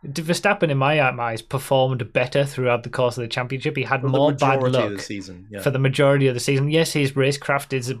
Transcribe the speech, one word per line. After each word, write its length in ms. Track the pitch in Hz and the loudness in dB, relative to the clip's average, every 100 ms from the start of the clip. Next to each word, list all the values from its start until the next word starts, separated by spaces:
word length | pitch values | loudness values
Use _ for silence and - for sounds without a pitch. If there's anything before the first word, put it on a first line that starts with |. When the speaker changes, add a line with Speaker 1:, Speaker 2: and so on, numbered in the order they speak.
| - | -8
Speaker 1:
Verstappen, 640 | 143 160 170 208 190 170 | -8 -2 0 2 2 2
in 80 | 139 | 2
my 240 | 135 151 | 2 4
eyes, 400 | 131 123 117 113 | 2 0 -4 -4
performed 720 | - 135 - 135 131 127 113 | -6 -8 0 2 2 0 -2
better 320 | - 123 143 139 | -2 0 0 0
throughout 380 | 135 127 120 | 0 0 0
the 60 | 120 | -2
course 280 | - 123 120 | -2 0 0
of 60 | |
the 40 | 117 | -6
championship. 480 | - 123 135 151 139 | -4 -4 -4 -4 -4
He 80 | |
had 180 | 120 131 | -2 -2
Speaker 2:
For 60 | 135 | 0
the 100 | 135 | 2
Speaker 1:
more 140 | 143 | 2
bad 280 | 139 135 135 | 2 2 2
Speaker 2:
majority 160 | 127 127 | 2 2
Speaker 1:
luck 80 | 107 | 0
Speaker 2:
of 60 | 98 | -4
the 60 | |
season, 440 | - 104 98 90 98 | -8 -10 -10 -16 -14
yeah. 120 | 101 | -4
Speaker 1:
for 100 | 120 | -2
the 80 | 135 | 2
majority 480 | 135 135 139 143 135 | 0 4 4 4 2
of 80 | 120 | 0
the 40 | |
season. 300 | - 139 143 | 0 0 2
Yes, 240 | 156 160 | 2 0
his 200 | 156 139 | 0 -2
racecraft 600 | 139 135 143 - 139 139 | 2 0 0 -2 -2 -2
is, 200 | 135 120 120 | -6 -4 -8